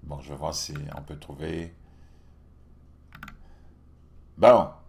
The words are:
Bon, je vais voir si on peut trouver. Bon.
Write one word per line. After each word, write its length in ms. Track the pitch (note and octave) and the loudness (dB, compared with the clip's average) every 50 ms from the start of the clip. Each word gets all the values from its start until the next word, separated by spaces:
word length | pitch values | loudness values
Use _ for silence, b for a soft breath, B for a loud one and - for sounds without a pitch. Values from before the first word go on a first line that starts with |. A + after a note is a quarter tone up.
| - | -10
Bon, 160 | D2 D2 C#2+ | -10 -10 -10
je 80 | C#2+ C#2+ | -10 -10
vais 60 | C#2+ | -10
voir 180 | C2+ D2+ D#2 D2 | -6 -4 -4 -4
si 200 | - - - D2 C#2+ C#2+ D2 D2 D2 | -4 -6 -6 -8 -8 -8 -8 -10 -12
on 40 | |
peut 160 | C#2+ - D2+ C#2+ | -12 -12 -14 -14
trouver. 560 | - - C#2+ C#2 D#2 D#2+ D#2+ E2 E2+ E2 E2+ - b b b b b b b b b b b b - - - - - - - - - - - - - - - - - - - b b b b b b b b b - - - - - - - - - - - - | -12 -14 -10 -8 -6 -4 -4 -4 -6 -8 -12 -18 b b b b b b b b b b b b -20 -20 -20 -20 -20 -20 -20 -20 -20 -20 -20 -20 -20 -20 -18 -16 -16 -16 -16 b b b b b b b b b -20 -20 -20 -20 -20 -20 -20 -20 -20 -20 -2 8
Bon. 320 | - A#2 B2 G#2+ F2 - - - - | 10 12 12 12 8 4 -2 -14 -20